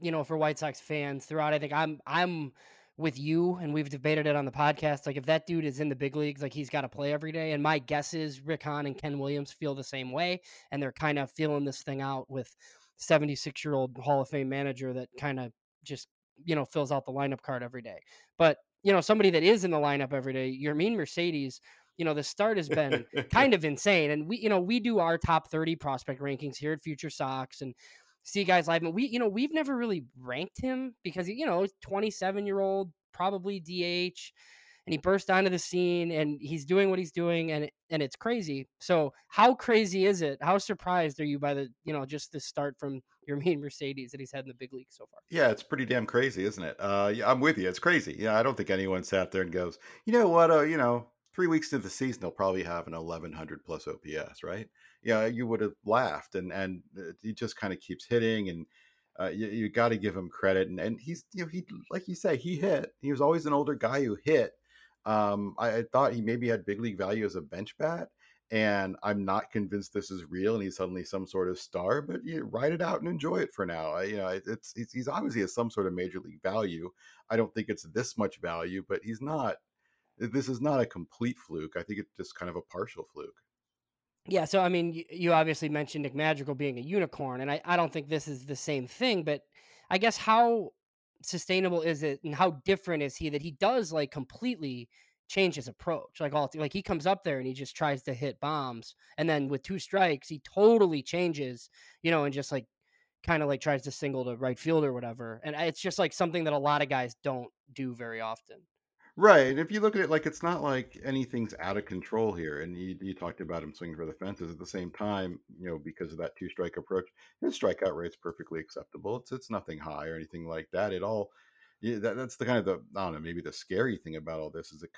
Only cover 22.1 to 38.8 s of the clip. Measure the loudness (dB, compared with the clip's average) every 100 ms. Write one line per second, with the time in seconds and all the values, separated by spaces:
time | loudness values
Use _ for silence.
22.1 | 0 -2 0 2 2 2 2 2 0 0
23.1 | -4 2 6 6 6 2 2 4 4 4
24.1 | 2 -2 -2 2 2 2 0 2 2 4
25.1 | 2 4 2 2 -2 0 -2 -2 -4 -4
26.1 | -6 -4 -4 -6 -6 -4 -4 -4 -8 -8
27.1 | -6 -4 -4 -6 -10 -12 -12 -20 -20 _
28.1 | _ -6 0 4 4 6 2 2 0 0
29.1 | 0 0 0 0 0 0 0 0 -2 -4
30.1 | -12 -6 -4 -6 -4 -4 -2 -4 -8 -6
31.1 | -4 -4 -2 0 2 0 -2 -6 -2 -2
32.1 | 0 -2 0 0 0 2 2 -2 -8 _
33.1 | -2 -2 0 -4 -6 -6 -2 0 0 -2
34.1 | -4 -14 -18 -20 -20 -20 -16 -4 0 4
35.1 | 2 4 4 4 2 0 0 2 2 0
36.1 | 0 0 -2 -4 -6 2 4 6 4 -2
37.1 | 0 2 2 2 0 -2 -6 _ -2 0
38.1 | -2 -2 -2 -2 -4 -6 _